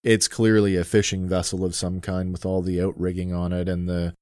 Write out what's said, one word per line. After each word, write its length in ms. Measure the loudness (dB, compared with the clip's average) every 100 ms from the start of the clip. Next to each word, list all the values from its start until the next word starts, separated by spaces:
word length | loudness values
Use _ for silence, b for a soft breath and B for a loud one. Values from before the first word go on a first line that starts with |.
it's 240 | 4 2 2
clearly 480 | 2 4 6 4
a 80 | 2
fishing 440 | 2 2 2 -2 0
vessel 380 | -2 -2 -2
of 80 | -2
some 280 | -2 -4 -4
kind 300 | -4 -4 -4
with 140 | -4
all 160 | -2 -2
the 180 | 0 0
outrigging 520 | 0 0 -4 -2 -4
on 180 | -2 -2
it 160 | -2 -2
and 220 | -2 -2
the 240 | -2 -2 -6